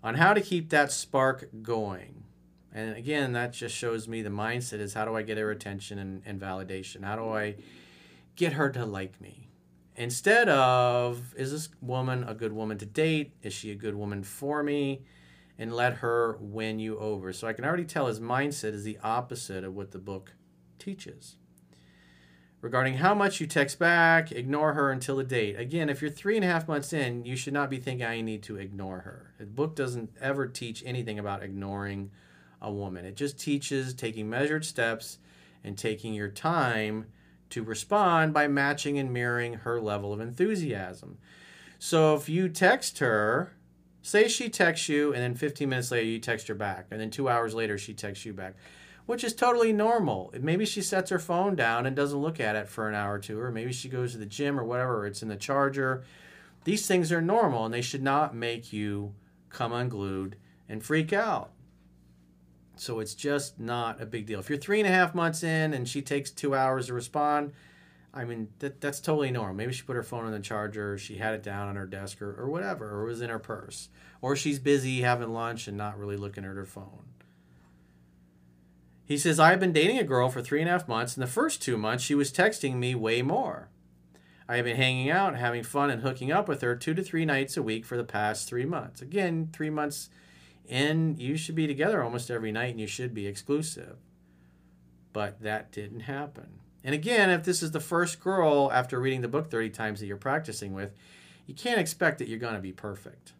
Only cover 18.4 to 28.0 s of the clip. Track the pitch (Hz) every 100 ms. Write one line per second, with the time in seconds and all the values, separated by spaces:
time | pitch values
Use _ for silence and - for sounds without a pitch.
18.4 | 143 139 107 107 104 104 110 117 123 120
19.4 | - 95 95 95 98 95 98 95 - -
20.4 | _ _ _ - - 196 - - - -
21.4 | _ _ _ - - _ - - - -
22.4 | _ _ 120 127 131 131 180 208 202 196
23.4 | 156 160 139 - 170 170 165 165 160 123
24.4 | 131 147 151 147 139 131 127 135 131 127
25.4 | 104 101 123 165 151 139 151 151 196 220
26.4 | 180 170 160 147 135 160 127 120 120 127
27.4 | 139 143 135 131 127 127